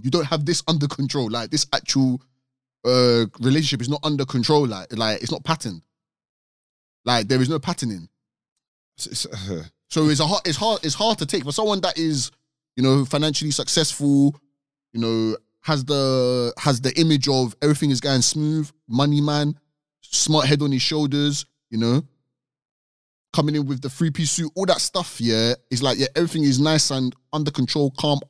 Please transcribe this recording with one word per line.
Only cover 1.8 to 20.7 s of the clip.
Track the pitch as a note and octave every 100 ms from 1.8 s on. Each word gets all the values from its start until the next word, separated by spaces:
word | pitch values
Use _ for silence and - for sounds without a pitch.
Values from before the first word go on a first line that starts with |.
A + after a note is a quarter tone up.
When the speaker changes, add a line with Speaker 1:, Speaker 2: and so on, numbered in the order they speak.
| - C#3 C3 B2+ _ _ _ _ _ _
Speaker 1:
uh, | A#2 B2+ B2 A#2 A2 -
relationship | A#2+ D3 D3 C#3
is | A#2+
not | D3+
under | D#3 C#3+
control. | C3 C3 A2+ D3+ C3+
Like, | G2 - A2
like, | A2 G#2
it's | A#2
not | -
patterned. | - D#3+ A#2+ E2+ - _ _ _ _ _ _ _ _ _ _ _
Like, | A#2 A#2+ G#2+
there | C3
is | B2+
no | D#3
patterning." | C#3+ E3+ A#2+ F#2+ E2 _ _ _ _ _ _ _ _ -
Speaker 2:
It's, | -
it's, | - -
uh, | - F#2+ F2 D#2+ _ -
Speaker 1:
So | D#3+ D#3
it's | D3
a | D#3
hard, | G3 F3+
it's | D3
hard, | A3 G#3
it's | A#3
hard | - G#3+ G#3+
to | -
take | G3
for | C3+
someone | D3 G#3+ G3
that | F3+ D#3
is, | D#3+ D3 B2 - _ _ _ -
you |
know, | C3 C3+
financially | B2+ D3 D#3 D3 D#3
successful, | C#3 B2+ - D3+ - C#3+ C#3 C#3 C#3+ _ _ _ _ _
you | A#2
know, | A2+ A2+ A2 G#2+ _ _
has | - D3+
the, | B2+ C#3+ C3+ C3 B2+ B2 A#2+ -
has | D3+ B2
the | C3 B2+
image | D#3+ D3 C3+
of | C3+ B2+ -
everything | D3 D3 D3+
is | C3
going | C#3+ C3
smooth, | A#2+ D#3 D3+ D#3 D3 - -
money | A#2 C#3+ D3
man, | D3 D3 D3 D3 _ _ _ _
smart | - - - D#3 C#3
head | D3
on | D3